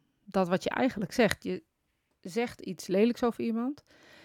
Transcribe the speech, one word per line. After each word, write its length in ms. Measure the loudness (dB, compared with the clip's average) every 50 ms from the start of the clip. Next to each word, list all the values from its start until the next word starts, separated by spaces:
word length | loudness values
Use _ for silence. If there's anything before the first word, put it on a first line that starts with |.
| _ _ _ _ _
dat 240 | -2 0 0 2 4
wat 140 | 2 2
je 80 | 0 0
eigenlijk 420 | 0 2 0 0 0 -2 -4 -2
zegt. 300 | 2 4 4 4 4 0
Je 200 | -4 -6 -6 -6 -8 _ _ _ _ _ _ _ _ _ _ _
zegt 400 | -14 -6 -4 -4 -4 -4 -6 -8
iets 260 | -10 -10 -10 -8 -4
lelijks 380 | 0 2 4 4 4 2 2 -2
over 200 | -2 -2 -2 -4
iemand. 400 | -4 -2 -2 -4 -4 -6 -8 -12 _ _ -20 -20 -20 -20 -20